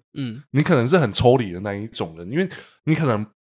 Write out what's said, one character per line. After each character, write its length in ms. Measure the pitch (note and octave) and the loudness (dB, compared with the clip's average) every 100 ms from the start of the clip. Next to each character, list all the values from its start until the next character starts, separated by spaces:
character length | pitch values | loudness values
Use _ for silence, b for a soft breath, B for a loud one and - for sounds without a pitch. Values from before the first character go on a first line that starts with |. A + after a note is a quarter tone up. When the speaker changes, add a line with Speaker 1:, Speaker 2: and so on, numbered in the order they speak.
| _ | _
Speaker 1:
嗯。 280 | - B2+ A2+ - | -10 -10 -10 -4
Speaker 2:
你 100 | C#3 | 0
可 140 | D#3+ C3 | 2 2
能 120 | B2 | 4
是 100 | F3 | 2
很 140 | A#2+ | 2
抽 240 | - A#2+ C3 | 2 4 4
离 160 | G#2 | 2
的 80 | F2 | -6
那 140 | G2+ | -6
一 140 | G2+ A2 | -8 -8
种 280 | - E2+ E2 | -8 -8 -10
人， 140 | F2 | -6
因 80 | D3 | -4
为 100 | F#3+ B B B - | -4 B B B -2
你 100 | D#3 | 0
可 100 | D3 | 0
能 200 | G#2+ G#2+ _ | 0 -4 _